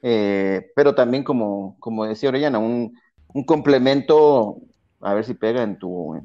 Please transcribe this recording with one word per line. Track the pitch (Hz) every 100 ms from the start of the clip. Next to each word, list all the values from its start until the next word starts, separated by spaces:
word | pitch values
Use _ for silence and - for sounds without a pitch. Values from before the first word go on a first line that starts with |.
Eh, | 123 113 101 98 98 95 - -
pero | 143 139
también, | 120 131
como, | 135 131 107 101 98 -
como | - 110 107
decía | 107 139
Orellana, | 131 147 120
un, | 110 120 117 - _ _ _
un | 139 131
complemento, | 156 143 135 127 139 - 156 151 135 104 - _ _ _ _
a | 98
ver | 101
si | 113 110
pega | 110 123
en | 110 92
tu, | 92 90 78 80